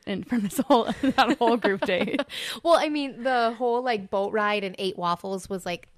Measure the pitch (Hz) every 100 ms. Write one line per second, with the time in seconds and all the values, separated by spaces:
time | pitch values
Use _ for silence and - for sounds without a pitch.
0 | - 190 - 240 196 - - 240 - -
1 | 262 - 240 285 233 233 208 196 196 180
2 | 202 - - - - - 339 330 302 302
3 | 277 226 254 247 226 233 247 233 254 220
4 | 190 196 196 214 208 208 196 185 190 196
5 | 175 175 190 190 - 190 180 175 -